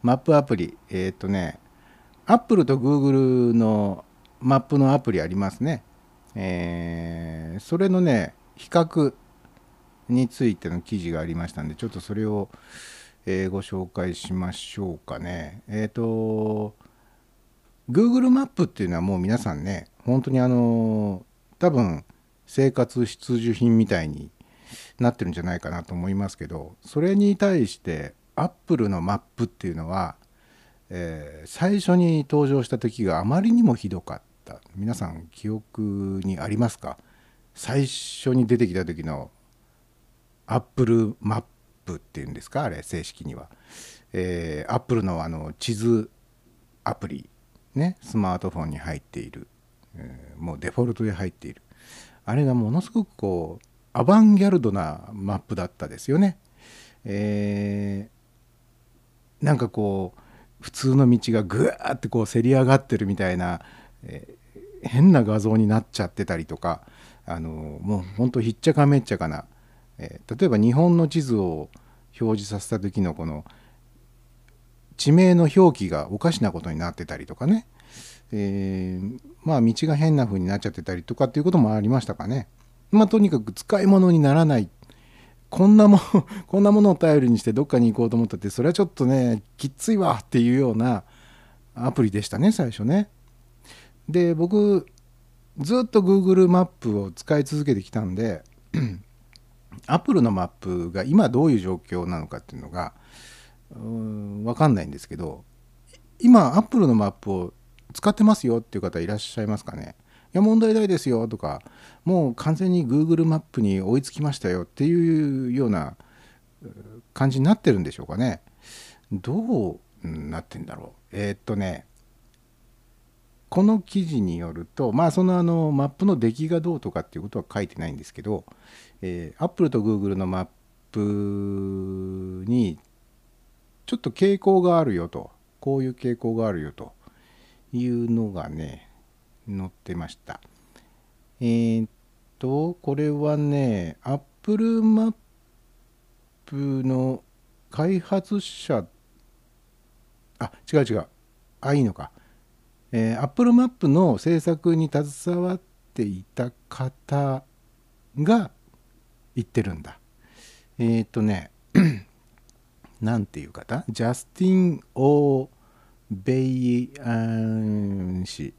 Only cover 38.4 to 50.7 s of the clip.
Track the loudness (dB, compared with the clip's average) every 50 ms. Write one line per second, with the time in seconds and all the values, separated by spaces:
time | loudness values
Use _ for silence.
38.4 | 4 4 4 2 2 0 0 -4 -4 -6 -8 -8 -8 -8 -8 -8 -10 -14 _ _
39.4 | _ _ _ _ _ _ _ _ _ _ _ _ _ _ _ _ _ _ _ _
40.4 | _ -4 -4 -4 -4 _ _ -2 2 2 4 2 2 0 -4 _ -6 -4 -4 -4
41.4 | -6 _ _ _ _ _ _ _ _ -14 -14 -14 _ _ _ -14 -12 -12 -14 -14
42.4 | -16 -8 -6 -6 -6 -4 -8 -10 -12 -10 -10 -10 -10 -10 -16 -14 -12 -12 -12 -12
43.4 | -16 -20 -20 _ _ _ -20 -20 -20 -20 -20 -20 _ _ -8 -6 -6 -4 -6 -6
44.4 | -6 -8 -8 -10 -8 -4 -4 -4 -2 -2 -2 -2 0 -2 -4 -4 -6 -8 -8 -10
45.4 | -10 -12 -12 _ -8 -8 -6 -2 2 2 2 2 0 -4 _ _ _ _ _ _
46.4 | _ _ _ _ _ _ _ _ _ -8 -8 -8 -10 -12 -12 -14 -16 -20 _ _
47.4 | _ _ _ _ _ _ _ -2 -2 -2 -4 _ -14 -6 -2 -2 0 0 -2 -4
48.4 | -6 -8 -8 -6 -8 -8 -10 -10 -10 -10 -10 -10 _ _ -14 -14 -14 -14 -16 -20
49.4 | -20 _ _ _ _ _ _ _ _ _ -20 -20 -18 -18 -18 -20 -20 -20 -16 -12
50.4 | -10 -10 -10 -8 -10 -6